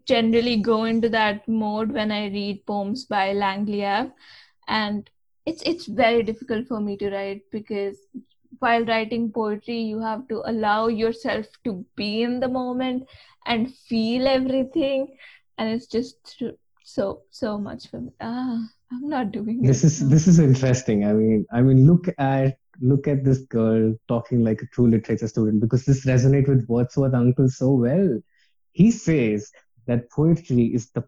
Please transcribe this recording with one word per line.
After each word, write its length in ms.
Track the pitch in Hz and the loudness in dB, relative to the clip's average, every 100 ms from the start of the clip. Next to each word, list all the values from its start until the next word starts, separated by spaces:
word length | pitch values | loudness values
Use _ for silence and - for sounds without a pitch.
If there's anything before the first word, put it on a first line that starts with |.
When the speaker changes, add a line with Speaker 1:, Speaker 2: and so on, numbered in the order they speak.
| - | 0
Speaker 1:
generally 500 | 233 226 233 240 226 | 2 4 2 2 0
go 280 | 220 220 226 | 2 0 0
into 240 | 226 226 | 0 0
that 380 | 220 214 208 - | 0 0 -2 -4
mode 440 | 220 214 214 214 | -4 -2 -4 -4
when 200 | 277 214 | -4 -4
I 120 | 208 208 | -4 -4
read 360 | 202 202 196 - | -6 -6 -8 -8
poems 400 | 202 196 254 - | -6 -6 -8 -4
by 280 | 202 190 | -2 0
Lang 340 | 202 196 196 208 | 0 -2 -2 -4
Leav. 440 | 202 202 208 262 - - - _ _ - | -4 -2 -2 -4 -10 -20 -20 _ _ -6
And 400 | 220 208 208 - _ _ _ - | -4 -2 -6 -10 _ _ _ -10
it's, 160 | 330 | -6
it's 220 | - 339 - | -6 -6 -6
very 380 | 196 233 233 | 0 2 2
difficult 440 | 220 220 254 220 254 | -2 -6 -6 -6 -6
for 120 | 220 | -6
me 160 | 208 202 | -6 -6
to 120 | 202 | -6
write, 300 | 196 196 202 - | -6 -8 -10 -12
because 460 | 214 214 202 202 - _ 262 - _ _ 262 | -14 -8 -6 -6 -8 _ -20 -20 _ _ -4
while 240 | 240 233 226 | 0 0 0
writing 460 | 226 220 233 233 | -2 -2 -4 -4
poetry, 460 | 226 214 214 240 233 | -4 -4 -6 -6 -6
you 200 | 220 214 | -6 -6
have 260 | 220 214 262 | -6 -8 -8
to 140 | 220 - | -8 -4
allow 380 | 226 208 214 226 | -2 0 0 0
yourself 580 | 220 226 226 240 214 214 _ 247 | 0 -2 -4 -4 -6 -8 _ -8
to 200 | 185 240 - | -8 -10 -8
be 260 | 208 214 | -4 -2
in 160 | 240 247 | -2 -2
the 60 | 254 | -4
moment 580 | 254 247 247 254 254 262 - - _ - | -4 -4 -4 -4 -6 -8 -18 -20 _ -4
and 280 | 233 254 - - | -2 -4 -8 -6
feel 400 | 226 220 247 262 | -2 -2 0 0
everything. 880 | 262 262 269 262 330 277 269 269 - - - _ - | 0 0 -2 -2 -2 -2 -2 -4 -10 -20 -20 _ -8
And 120 | 220 | -4
it's 180 | 226 - | -4 -4
just 500 | 220 254 - - - | -6 -6 -12 -20 -12
tr-, 200 | 233 - _ _ | -12 -12 _ _
so, 380 | - - 196 - _ | -10 -4 -4 -6 _
so 280 | - 220 208 | -8 -6 -6
much 280 | 196 233 - | -8 -12 -14
for 120 | 233 | -14
me. 100 | 247 - | -14 -12
Ah, 400 | 226 247 254 233 226 _ _ | -10 -6 -6 -6 -8 _ _
I'm 160 | 247 285 | -10 -6
not 240 | 277 202 | -4 -4
doing 300 | 208 214 240 | -6 -6 0
Speaker 2:
This 220 | 131 131 | 2 4
Speaker 1:
it. 40 | 156 | 2
Speaker 2:
is, 220 | - 139 | 2 2
this 180 | 156 170 | 4 6
is 120 | 165 | 6
interesting. 680 | 143 127 131 123 - 104 104 | 6 4 2 0 0 0 2
I 80 | |
mean, 320 | 107 110 110 - | 2 2 2 0
I 80 | 120 | 2
mean, 240 | 131 131 143 | 6 8 8
look 220 | 175 180 - | 6 2 -2
at, 400 | 135 135 135 - _ - | 0 0 0 -4 _ -4
look 260 | 127 143 147 | 0 0 0
at 160 | 139 | 0
this 160 | 135 131 - | 2 0 -2
girl 500 | 117 110 110 110 110 - | 0 2 2 2 -2 -4
talking 340 | 117 - 123 | -4 0 0
like 180 | 113 110 | 2 0
a 60 | 117 | -4
true 160 | - 120 | 2 4
literature 380 | 113 - 110 110 | 4 0 -4 -2
student, 320 | - 107 107 | -2 0 2
because 240 | 117 127 - | 2 0 2
this 200 | 135 131 | 0 2
resonates 440 | 127 135 139 139 | 2 4 4 4
with 180 | 131 117 | 2 2
Wordsworth 460 | 120 127 139 135 | -2 0 0 0
uncle 340 | 127 123 127 131 | 2 2 2 0
so 240 | - 127 | 2 0
well. 480 | 135 120 170 190 110 - _ _ _ _ | 2 2 2 0 -2 -8 _ _ _ _
He 180 | - 220 | 4 4
says 580 | 226 165 156 113 104 104 - _ _ - | 4 0 2 2 0 -6 -16 _ _ -4
that 220 | 120 - | -2 -2
poetry 540 | - 160 165 - 123 117 | 0 2 2 2 2 2
is 260 | 123 - | 0 -4
the 120 | 120 | -8